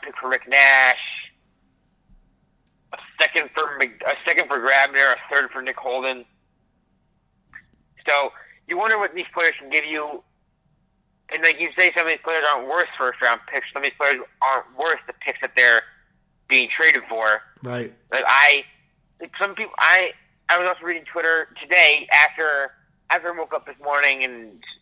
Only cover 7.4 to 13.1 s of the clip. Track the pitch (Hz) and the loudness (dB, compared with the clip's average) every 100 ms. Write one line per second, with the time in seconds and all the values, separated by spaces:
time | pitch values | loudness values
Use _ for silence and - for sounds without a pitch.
7.4 | _ - _ _ _ _ - 143 135 - | _ -20 _ _ _ _ 0 0 0 -6
8.4 | - _ - 175 220 214 196 170 165 - | -20 _ -8 -2 0 0 -2 -6 -8 0
9.4 | 170 - 139 151 151 156 151 147 _ _ | 0 0 -4 -4 -2 -6 -8 -10 _ _
10.4 | _ _ _ _ _ _ _ _ - 151 | _ _ _ _ _ _ _ _ -10 0
11.4 | 165 156 165 - 180 170 165 156 - 160 | 0 0 -4 0 0 0 -4 -4 -4 -2
12.4 | 147 139 131 170 165 - 127 | 0 -2 -2 -4 -4 -4 -4